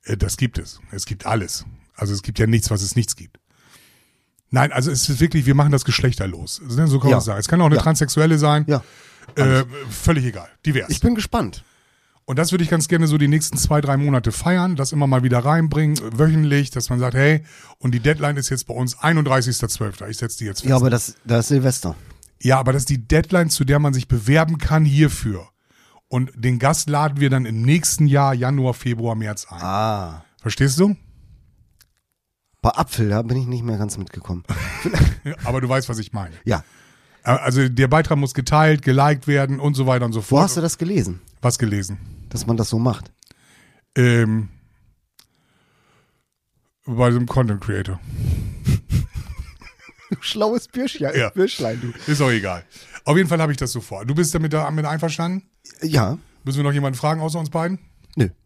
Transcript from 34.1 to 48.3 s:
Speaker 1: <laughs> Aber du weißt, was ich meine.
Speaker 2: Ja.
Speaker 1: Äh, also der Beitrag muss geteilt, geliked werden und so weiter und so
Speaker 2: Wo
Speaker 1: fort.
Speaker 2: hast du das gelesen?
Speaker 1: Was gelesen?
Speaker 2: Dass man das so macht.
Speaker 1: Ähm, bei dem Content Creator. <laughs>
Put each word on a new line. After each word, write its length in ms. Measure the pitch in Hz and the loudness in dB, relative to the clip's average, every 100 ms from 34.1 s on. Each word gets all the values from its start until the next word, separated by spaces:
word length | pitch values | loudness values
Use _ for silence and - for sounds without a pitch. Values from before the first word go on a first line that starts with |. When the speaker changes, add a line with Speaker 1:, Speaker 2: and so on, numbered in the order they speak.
| - - 90 - - - - 349 | -12 -8 -8 -6 -8 -6 -6 -4
Speaker 1:
<laughs> 500 | - - - 147 160 | 2 2 0 -12 -8
Aber 180 | 120 127 | -4 -4
du 80 | 127 | 0
weißt, 200 | 131 127 | -2 -2
was 100 | 113 | -8
ich 120 | 104 | -8
meine. 200 | 107 90 82 | -10 -10 -10
Speaker 2:
Ja. 200 | - 92 - _ _ _ _ _ | -4 -4 -6 _ _ _ _ _
Speaker 1:
Äh, 80 | - | -2
also 360 | 127 131 127 131 | 0 2 0 0
der 180 | 123 131 | 2 2
Beitrag 300 | 151 160 147 | 2 2 0
muss 160 | 139 | -2
geteilt, 480 | - 127 156 156 151 | -4 0 2 4 2
geliked 460 | 135 131 143 147 147 | 2 2 4 2 0
werden 320 | 143 135 135 | 0 0 -2
und 160 | 147 135 | -2 0
so 100 | 131 | 2
weiter 200 | 127 120 | 2 0
und 80 | |
so 60 | 113 | -4
Speaker 2:
Wo 20 | 104 139 | 2 4
Speaker 1:
fort. 60 | 151 | 4
Speaker 2:
hast 120 | - | 2
du 40 | |
das 160 | 165 - | -4 -4
gelesen? 420 | 170 196 92 90 - _ | -2 -2 -2 -6 -14 _
Speaker 1:
Was 180 | 123 - | -2 0
gelesen? 380 | 110 101 92 98 - - - | -2 -2 -4 -10 -14 -18 -12
Speaker 2:
Dass 160 | 117 117 | -8 -2
man 100 | 117 | -2
das 120 | 110 | 0
so 80 | 117 | 0
macht. 320 | 123 113 - _ _ _ _ _ _ _ _ - | 0 -2 -10 _ _ _ _ _ _ _ _ 2
Speaker 1:
Ähm, 540 | 123 117 113 110 104 - _ _ _ _ _ _ _ _ _ _ _ _ _ _ _ _ _ _ _ _ _ _ - | 4 4 2 0 -4 -12 _ _ _ _ _ _ _ _ _ _ _ _ _ _ _ _ _ _ _ _ _ _ -8
bei 240 | 117 123 | 2 2
dem 160 | 120 120 | 2 0
Content 340 | 131 120 101 | 0 0 0
Creator. 380 | 95 98 98 92 - | -4 -6 -6 -8 -10
<laughs> 40 | - - | -6 -2